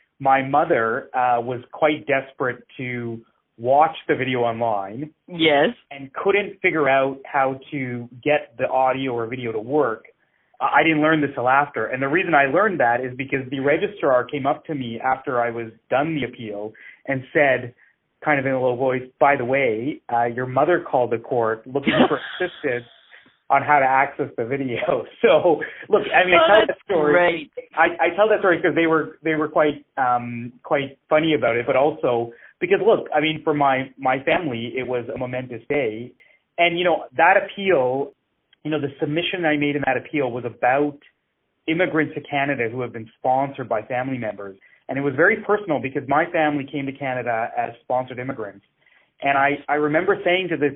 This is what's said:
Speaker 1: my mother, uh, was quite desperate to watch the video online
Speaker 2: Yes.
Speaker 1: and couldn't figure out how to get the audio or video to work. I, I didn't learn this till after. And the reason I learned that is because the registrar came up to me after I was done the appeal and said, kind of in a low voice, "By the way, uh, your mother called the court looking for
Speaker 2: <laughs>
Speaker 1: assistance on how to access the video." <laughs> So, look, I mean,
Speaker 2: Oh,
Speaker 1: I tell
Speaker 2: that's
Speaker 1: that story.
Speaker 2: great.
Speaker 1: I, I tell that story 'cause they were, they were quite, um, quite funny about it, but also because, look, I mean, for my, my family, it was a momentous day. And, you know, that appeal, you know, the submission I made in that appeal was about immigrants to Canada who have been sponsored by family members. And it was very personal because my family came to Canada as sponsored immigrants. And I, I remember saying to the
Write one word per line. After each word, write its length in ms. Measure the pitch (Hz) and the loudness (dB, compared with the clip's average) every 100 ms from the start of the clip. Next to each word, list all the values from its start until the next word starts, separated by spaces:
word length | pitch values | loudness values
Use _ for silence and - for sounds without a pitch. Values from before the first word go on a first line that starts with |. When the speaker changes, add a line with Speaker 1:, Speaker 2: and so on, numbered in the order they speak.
| _ - | _ -4
Speaker 1:
my 200 | 135 135 135 | 2 2 2
mother, 640 | 143 165 151 113 120 - | 0 2 2 2 -2 -4
uh, 260 | - 127 120 | -2 2 0
was 200 | 120 123 - | -2 -6 -8
quite 340 | - 156 151 107 | -2 0 0 -2
desperate 580 | 135 131 - 131 123 - - | -2 -2 -6 -6 -6 -12 -12
to 440 | 127 120 117 113 - _ _ - | -8 -6 -8 -10 -14 _ _ -8
watch 380 | 117 139 160 - - | 0 4 4 2 -4
the 60 | 135 | -2
video 240 | 131 127 | 0 0
online 720 | 117 113 117 104 98 110 151 _ - | -2 0 -2 -2 -6 -10 -12 _ -14
Speaker 2:
Yes. 400 | 175 160 143 156 240 - | 0 2 4 2 -2 -14
Speaker 1:
and 200 | 139 135 | -18 -14
couldn't 460 | - 196 196 208 - | -6 0 0 -2 -2
figure 280 | 185 160 139 | -2 0 2
out 300 | 135 135 135 - | 2 0 -4 -6
how 320 | 143 135 131 - | -2 -2 -2 -10
to 380 | 147 131 120 120 127 | -8 -6 -8 -10 -6
get 320 | 147 147 - - | 0 0 -2 -6
the 100 | 127 | -2
audio 440 | 131 131 131 135 | 0 0 0 -2
or 140 | 120 113 | -4 -6
video 260 | 123 120 | -6 -6
to 60 | 110 | -6
work. 440 | 113 147 131 110 - _ _ _ _ - | -2 0 0 -2 -12 _ _ _ _ -6
I, 200 | 131 143 | 0 4
I 40 | |
didn't 180 | 160 156 | 4 4
learn 200 | 151 160 | 4 2
this 80 | 139 139 | 0 0
till 120 | 123 | 2
after. 380 | 135 143 127 110 | 2 2 -2 -4
And 160 | 127 | -4
the 40 | 135 | -2
reason 240 | 160 185 | -2 2
I 120 | 151 139 | 2 4
learned 340 | 151 214 175 | 2 2 2
that 180 | 120 120 | 2 2
is 160 | 127 127 | -2 -8
because 320 | 135 139 127 | -6 -6 -6
the 120 | 135 | -2
registrar 640 | 135 156 196 - 156 127 120 | 0 0 0 -2 2 2 2
came 200 | 147 135 | -4 -2
up 200 | 151 - | -4 -4
to 100 | 151 | -8
me 240 | 120 113 | -6 -4
after 420 | 131 131 - 123 | -2 -2 -2 -2
I 100 | 117 | -2
was 200 | 117 113 110 - | -4 -10 -12 -4
done 260 | 131 156 160 | -2 0 -2
the 100 | 123 | -6
appeal 460 | - 110 104 107 - - - - | -8 -10 -10 -10 -14 -20 -16 -6
and 160 | 135 127 | -6 -2
said, 400 | 165 143 123 117 - _ _ _ _ | 2 4 2 -2 -14 _ _ _ _
kind 140 | - 143 | -2 0
of 40 | 135 | 0
in 60 | |
a 80 | 131 | 0
low 140 | 127 120 | 0 0
voice, 280 | 131 127 127 - | 0 -2 -4 2
"By 160 | 143 139 | 2 4
the 80 | 120 | 0
way, 560 | 135 135 110 127 - - | 0 0 0 -4 -8 -4
uh, 120 | 117 120 | -2 -2
your 200 | 120 131 | -2 -2
mother 380 | 127 151 175 - | 0 2 2 2
called 260 | 139 120 | 0 0
the 60 | 117 | -2
court 460 | 113 127 113 110 - | -2 0 0 -2 -4
looking 280 | 131 135 - 123 | -4 0 4 4
for 100 | 139 - | 2 -4
Speaker 2:
<laughs> 160 | - 175 | -6 -6
Speaker 1:
assistance 380 | - 147 123 120 _ _ - _ _ - | -6 -4 -4 -6 _ _ -20 _ _ 0
on 120 | 139 | 2
how 160 | 127 147 | 4 4
to 60 | 131 | 4
access 420 | 135 139 - 131 - | 4 2 -2 -8 -6
the 60 | 117 | -4
video." 600 | 139 135 117 - 123 107 | -4 -4 -4 -2 -2 -4
<laughs> 100 | - | 0
So, 380 | - 160 175 151 - - - | 4 6 4 2 -2 -12 0
look, 140 | - - 165 | 0 2 2
I 100 | 180 | 4
mean, 100 | 175 | 6
Speaker 2:
Oh, 80 | |
Speaker 1:
I 40 | 247 | 8
tell 120 | 208 233 | 6 4
Speaker 2:
that's 120 | 180 | -2
Speaker 1:
that 140 | - | -2
story. 180 | 185 147 | 0 4
Speaker 2:
great. 380 | 160 175 170 - - - - | 4 4 0 -6 -16 -8 0
Speaker 1:
I, 80 | 165 170 170 | 0 2 0
I 40 | 175 | 2
tell 120 | 214 | 4
that 100 | 214 | 4
story 220 | 196 165 | 2 2
'cause 140 | 160 143 | 2 2
they 120 | 165 | 2
were, 320 | 160 135 - | 2 -2 -6
they 120 | 160 156 | -4 -2
were 120 | 151 | 0
quite, 360 | 175 151 143 - - | 2 2 0 -8 -2
um, 540 | 127 123 120 120 120 - | 0 0 -2 -10 -10 -12
quite 340 | - 151 135 - - | -4 -4 -4 -10 0
funny 240 | 156 160 | 0 2
about 220 | 151 120 117 | 2 2 0
it, 80 | 120 | 0
but 100 | 131 | 2
also 540 | 147 - 135 120 117 - - - | 2 0 -2 0 -4 -10 -20 -8
because, 200 | - 190 196 | 0 2 4
look, 220 | 196 - 156 | 2 2 0
I 60 | |
mean, 200 | 156 156 | 0 -2
for 100 | - | -2
my, 360 | 147 139 131 135 - | 2 2 0 -4 -4
my 240 | 139 131 | -2 -2
family, 500 | - 165 165 117 117 - | 0 -2 -2 -6 -6 -6
it 80 | 123 | -4
was 180 | 127 - | -6 -6
a 40 | 123 | -8
momentous 440 | 127 127 127 120 - | -8 -8 -10 -12 -4
day. 420 | 147 123 107 123 _ _ _ _ - | -2 -2 -4 -12 _ _ _ _ 0
And, 200 | 175 170 | 0 2
you 60 | 180 | 0
know, 200 | 160 - 127 | 0 -2 2
that 200 | 170 196 | 4 4
appeal, 720 | 190 - 196 165 127 131 135 - _ _ _ _ | 2 -6 0 2 2 -2 -6 -10 _ _ _ _
you 80 | 151 | -6
know, 80 | 151 | -4
the 100 | 139 - | -4 -4
submission 460 | 151 151 175 185 165 | -4 -2 -2 -2 0
I 100 | 151 | 0
made 200 | 147 143 | 0 -2
in 60 | 135 | -2
that 100 | 127 | -2
appeal 320 | - 151 131 | -4 -4 -4
was 120 | 120 120 | -4 -8
about 520 | 107 123 135 147 143 _ _ _ _ _ _ - | -2 0 2 0 -4 _ _ _ _ _ _ -4
immigrants 460 | 165 180 160 151 - | -2 0 0 -2 -4
to 60 | |
Canada 460 | - 143 139 135 117 | -6 -4 -2 -2 -4
who 120 | 123 | -4
have 100 | 123 | -8
been 160 | 110 110 _ | -10 -16 _
sponsored 500 | 131 131 139 139 120 | 0 0 0 -6 -4
by 120 | 113 | -4
family 340 | 107 123 131 131 | -4 -6 -4 -4
members. 400 | 110 101 101 95 _ _ - | -6 -8 -12 -16 _ _ -10
And 100 | 131 | -4
it 40 | |
was 120 | 143 127 | -2 4
very 220 | 175 220 - | 4 2 0
personal 340 | 208 202 139 | -2 0 -4
because 220 | 131 139 123 | -2 -6 -2
my 180 | 143 170 | 0 0
family 340 | 170 151 147 135 | 0 0 0 -4
came 160 | 147 139 | -6 -8
to 40 | |
Canada 580 | 135 139 127 120 113 117 120 | -8 -6 -6 -4 -4 -4 -4
as 140 | 117 120 | -6 -6
sponsored 360 | - 127 127 127 | -4 -4 -4 -8
immigrants. 460 | 127 131 104 98 _ _ _ _ _ - | -10 -8 -10 -12 _ _ _ _ _ -6
And 160 | 139 139 | 0 2
I, 120 | 139 143 - | 2 -2 -2
I 80 | 147 | -2
remember 420 | 151 156 185 196 175 | 0 0 0 0 2
saying 220 | 180 185 | 0 0
to 80 | 156 | -2
the 120 | 143 | -2